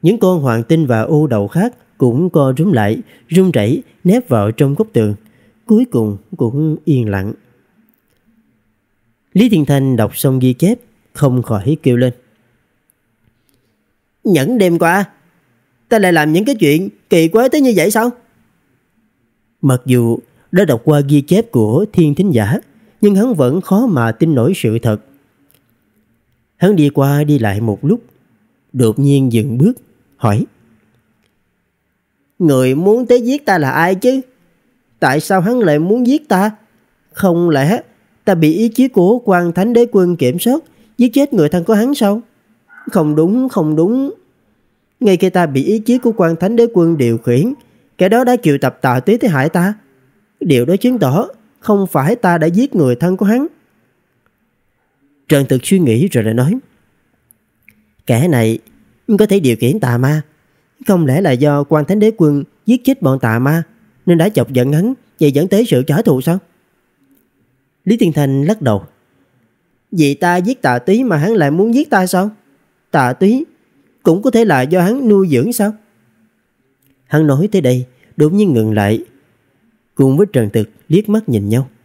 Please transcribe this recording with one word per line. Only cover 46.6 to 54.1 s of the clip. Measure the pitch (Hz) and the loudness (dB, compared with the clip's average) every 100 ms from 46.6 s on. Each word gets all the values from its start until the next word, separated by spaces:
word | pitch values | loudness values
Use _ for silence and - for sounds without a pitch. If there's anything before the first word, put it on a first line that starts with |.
| 233 | 0
Quân | 208 165 165 | 2 0 0
điều | 120 113 | 0 -2
khiển, | 123 120 208 285 _ _ _ - | 0 0 0 -6 _ _ _ -2
kẻ | 185 | 0
đó | 226 | 2
đã | 247 247 | 2 0
triệu | 165 139 | 0 0
tập | 131 - | -2 -2
tà | 131 123 | -2 0
túy | 127 226 | 0 0
tới | 254 | 0
hại | 147 135 | 0 -2
ta. | 180 180 214 _ _ _ _ _ _ | -2 -2 -4 _ _ _ _ _ _
Điều | - 131 123 | 0 0 2
đó | 190 | 0
chứng | 247 254 | 0 0
tỏ | 139 147 330 - _ _ | 0 0 -2 -10 _ _
không | - 202 190 | -2 -2 0
phải | 151 139 233 | -2 -2 0
ta | 185 175 | 0 0
đã | 160 | 0
giết | 175 269 208 | 0 -2 0
người | 135 120 | 0 0
thân | 175 185 | -2 -2
của | 202 | 0
hắn." | 240 302 _ _ _ _ _ _ | 0 -4 _ _ _ _ _ _